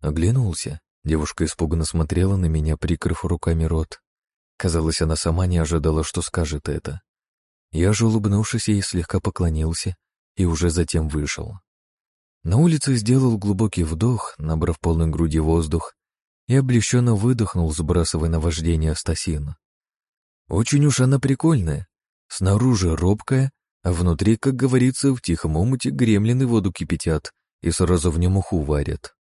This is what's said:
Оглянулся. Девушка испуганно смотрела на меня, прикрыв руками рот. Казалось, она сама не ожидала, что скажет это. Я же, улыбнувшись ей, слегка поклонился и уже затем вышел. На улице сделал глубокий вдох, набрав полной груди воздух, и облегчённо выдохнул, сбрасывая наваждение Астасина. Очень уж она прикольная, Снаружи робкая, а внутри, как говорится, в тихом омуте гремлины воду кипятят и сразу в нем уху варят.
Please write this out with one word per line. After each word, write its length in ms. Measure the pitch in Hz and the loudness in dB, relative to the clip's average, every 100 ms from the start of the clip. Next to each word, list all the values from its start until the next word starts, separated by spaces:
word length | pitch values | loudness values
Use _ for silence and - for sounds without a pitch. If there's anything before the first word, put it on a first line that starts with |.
Оглянулся. 800 | 76 76 87 127 113 82 - 76 _ _ | -4 0 2 2 0 -2 -8 -12 _ _
Девушка 420 | - 78 76 - | -2 -2 -2 -2
испуганно 400 | 82 - 80 82 | -4 -2 -2 0
смотрела 520 | 80 82 78 82 92 98 | -2 -2 -2 0 0 2
на 100 | 85 | 0
меня, 300 | 80 78 78 | 0 0 -2
прикрыв 480 | 78 82 - 82 | -2 -2 -2 -4
руками 400 | 78 82 - 82 | -2 -2 0 0
рот. 360 | 80 80 78 - _ _ _ _ _ _ | 0 -2 -4 -8 _ _ _ _ _ _
Казалось, 440 | 92 82 80 80 | -2 0 0 0
она 140 | 80 80 | -2 -2
сама 300 | - 82 92 | -2 0 2
не 120 | 87 | 0
ожидала, 460 | 78 82 78 78 | 0 0 0 0
что 180 | 78 - | -2 -4
скажет 460 | - - 80 76 - | -6 -4 -4 -4 -6
это. 320 | 73 - 73 _ _ _ _ _ _ _ | -8 -6 -12 _ _ _ _ _ _ _
Я 200 | 80 90 | 0 2
же, 140 | 104 113 | 4 2
улыбнувшись 600 | 110 104 101 107 120 - | 2 2 0 0 -4 -2
ей, 140 | 104 | -2
слегка 380 | 95 90 85 95 | 0 -4 -2 -2
поклонился 760 | - - 87 78 80 82 - 92 _ _ _ - | -4 -2 -2 0 -2 -2 -6 -8 _ _ _ -2
и 80 | |
уже 260 | 90 80 87 | 0 2 0
затем 380 | 82 82 85 78 | 0 0 0 -2
вышел. 500 | 76 73 - 73 101 _ _ _ _ _ _ _ _ - | -4 -6 -8 -10 -14 _ _ _ _ _ _ _ _ -2
На 120 | 101 | 2
улице 360 | 170 156 - | 4 2 0
сделал 420 | 127 107 131 131 113 | -2 2 4 4 0
глубокий 440 | 101 98 110 - | 0 0 0 0
вдох, 540 | 80 80 110 117 - - | -2 0 0 0 -4 -8
набрав 400 | 78 80 82 82 | -4 -2 -2 -2
полной 300 | 85 82 80 | 0 0 0
груди 320 | 76 82 78 | 0 0 0
воздух, 540 | 78 82 80 82 - _ _ _ _ _ _ | 2 2 0 -4 -6 _ _ _ _ _ _
и 80 | |
облегчённо 640 | 127 131 123 107 127 123 110 | 0 4 2 2 0 2 2
выдохнул, 560 | 113 127 113 - 82 | 2 0 0 0 -2
сбрасывая 560 | 78 78 87 82 82 82 | -2 0 2 2 0 0
наваждение 640 | 82 80 78 80 82 80 | 0 0 -2 0 0 0
Астасина. 640 | 78 - 82 - 76 73 76 _ _ _ _ _ _ _ _ _ | -2 -4 -4 -4 -4 -6 -10 _ _ _ _ _ _ _ _ _
Очень 380 | 90 117 147 147 | -2 0 2 2
уж 140 | 131 | 4
она 180 | 127 135 | 2 2
прикольная, 680 | 127 135 160 156 85 71 - _ _ _ _ | 0 0 2 2 0 -4 -8 _ _ _ _
Снаружи 680 | - 92 101 127 117 90 | -4 2 4 4 2 2
робкая, 560 | 80 87 107 - 131 135 _ _ _ | 2 2 0 0 0 0 _ _ _
а 100 | - | -4
внутри, 440 | 85 90 80 98 113 | 0 0 2 2 2
как 180 | 135 | 2
говорится, 600 | 131 131 127 123 127 139 | 0 2 4 2 2 0
в 60 | 127 | 0
тихом 360 | - 82 80 78 | -2 -2 0 0
омуте 340 | 101 131 - | 0 0 -4
гремлины 560 | 139 120 104 107 127 131 | 0 2 4 2 2 2
воду 260 | 117 95 | 2 0
кипятят 600 | - 82 82 - 78 - _ _ _ | -4 -6 -4 -2 -2 -4 _ _ _
и 80 | 90 | -4
сразу 400 | 82 87 90 87 | 0 2 2 2
в 80 | 80 | 0
нем 180 | 87 95 | 2 2
уху 260 | 92 90 | 0 -2
варят. 520 | 71 73 69 - - _ | 0 -2 -2 -6 -10 _